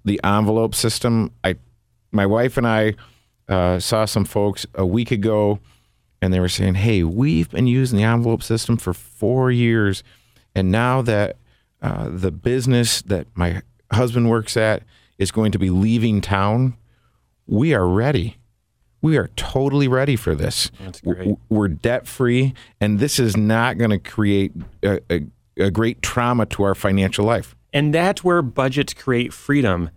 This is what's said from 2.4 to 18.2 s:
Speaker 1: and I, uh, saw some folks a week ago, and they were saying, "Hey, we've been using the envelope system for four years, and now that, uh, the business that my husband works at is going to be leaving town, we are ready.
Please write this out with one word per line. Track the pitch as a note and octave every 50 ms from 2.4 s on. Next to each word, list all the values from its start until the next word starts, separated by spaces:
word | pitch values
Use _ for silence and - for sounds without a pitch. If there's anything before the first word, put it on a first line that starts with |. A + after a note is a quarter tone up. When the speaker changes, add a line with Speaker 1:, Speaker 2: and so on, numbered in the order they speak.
| B2 B2+ -
Speaker 1:
and | C3+ A#2+
I, | A#2 A2 A2 G#2+ G#2+ G#2 - - - _ _ _ _ _ _ _ -
uh, | G2 F#2 F2 F2+ F2+ F2+
saw | - - A#2 G#2+ A2
some | G#2 - G#2+ F#2+
folks | - - G#2+ G2+ G#2 F#2+ - - - -
a | - F#2+
week | F2+ F#2 A#2+ A#2 -
ago, | B2 G#2 G2 A2+ G#2+ G#2+ G#2 G#2 G#2+ G#2 - _ _ _ _ _ _ _ _ _ _ _ F#2+
and | F#2 F#2
they | F#2
were | F2+ F2+
saying, | - - G2 F#2+ F#2
"Hey, | F#2+ G#2 A#2 G#2+ F#2+ E2
we've | E2 F2 A2+ C3+ D3+ E3 D#3+ E3 -
been | - E2+ B2+
using | B2 A#2+ C3 C3 B2 A2+ G2+
the | G#2+
envelope | A#2 A#2 A#2 A#2 A#2 A2+ - -
system | - A2+ A2+ - - A#2
for | A2 - F2+ F2
four | - - - - - G#2+ G#2 B2+ C3 B2+ B2+
years, | B2 A#2+ A#2+ A#2 A2+ A2 G#2 G2 F#2+ - - - - _ _ _ _ _ _ _ _
and | F#2+ F#2+ F#2
now | G2+ A2+ A#2+ B2+ B2+ C3+ A#2+
that, | A#2 G#2+ G2+ G#2 - - - _ _ _ _ _ _ _ _ -
uh, | - - - A1 B1
the | E2 F#2 F#2+ F#2
business | D#2+ E2 - A#2 B2+ C3 A#2+ C3 B2+ A#2+ A#2+ A2+ - - -
that | - G2+ E2+ - - -
my | F2+ F2 F2 F2 G2 - _ _ _ _ _ -
husband | A2 B2+ A#2+ A#2 B2 A#2 A2+
works | A#2 A2+ G#2+ - -
at | A#2 A2 A2 G#2+ - - - _ _ _ _ _ -
is | G2 F#2
going | - A2 A2 G#2+ F#2+
to | F#2+
be | G2 F#2+
leaving | F2+ F#2 G2+ A2 A#2 A#2+ A2+ A2+ G#2+ G2 -
town, | - G2+ G2 G2 G2+ A2 B2 C3 C3 A#2+ - _ _ _ _ _ _ _ _ _ _ _ _ _
we | - F#2+ G#2 C#3+ E3 C#3
are | G2+ F2+
ready. | F2+ F2+ G2+ A#2+ D3 C#3+ G2+